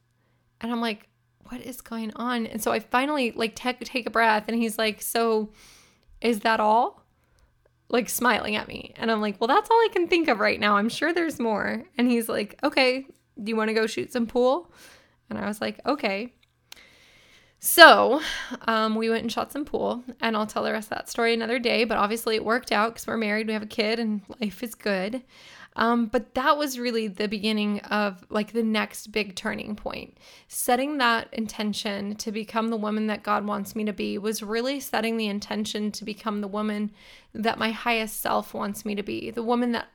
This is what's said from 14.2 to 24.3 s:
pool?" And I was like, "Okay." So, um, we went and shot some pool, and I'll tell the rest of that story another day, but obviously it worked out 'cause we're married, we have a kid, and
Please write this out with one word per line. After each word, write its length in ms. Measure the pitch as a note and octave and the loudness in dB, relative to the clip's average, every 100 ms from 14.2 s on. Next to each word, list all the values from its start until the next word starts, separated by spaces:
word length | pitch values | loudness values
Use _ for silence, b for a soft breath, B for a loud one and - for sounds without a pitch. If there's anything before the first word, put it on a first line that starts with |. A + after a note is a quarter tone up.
| A3+ | 0
pool?" 460 | B3 B3 D4 F4 B B B B B _ | 2 4 2 -2 B B B B B _
And 80 | G#3+ | -8
I 100 | G#3 | -6
was 100 | G#3+ | -4
like, 260 | A3 G#3 - | -6 -4 -2
"Okay." 460 | C#4+ A3 G3 B3 - _ _ _ B B B B B B B B B | -2 -2 -4 -6 -14 _ _ _ B B B B B B B B B
So, 640 | - - D#4+ G#3 G#3 C4+ B B B B3+ - | 0 12 12 12 8 4 B B B -6 -2
um, 260 | A3+ A3 | 0 2
we 160 | G#3+ A3+ | 0 0
went 140 | A3+ | 0
and 80 | A3+ | -2
shot 200 | A3+ - | -4 -4
some 140 | C#4+ D4 | -6 -4
pool, 380 | A3 G3 A3+ B3 A#3+ | -2 -2 -4 -8 -4
and 160 | A3+ A3 | -2 0
I'll 80 | G#3+ | -2
tell 180 | A3+ | -2
the 80 | A3 | -2
rest 200 | G#3+ G#3+ | -2 -4
of 60 | - | -8
that 120 | - | -6
story 240 | - A#3 | 0 0
another 240 | A#3 A3+ B3+ | 2 0 -2
day, 260 | A#3 G#3+ | 0 2
but 140 | A#3 A3 | 2 2
obviously 380 | G3+ A3+ A#3 A3 | 0 0 -2 -2
it 100 | - | 0
worked 260 | A#3+ A#3+ | -2 0
out 220 | G3+ A3+ | 0 0
'cause 140 | A#3 - | -2 -6
we're 100 | A3+ | -2
married, 300 | G#3+ G#3+ A3 | -2 -2 -2
we 60 | |
have 100 | G#3+ | -4
a 40 | G#3+ | -4
kid, 300 | - G#3+ A#3 | -2 -2 0
and 240 | A3+ G#3 - | -2 -4 -6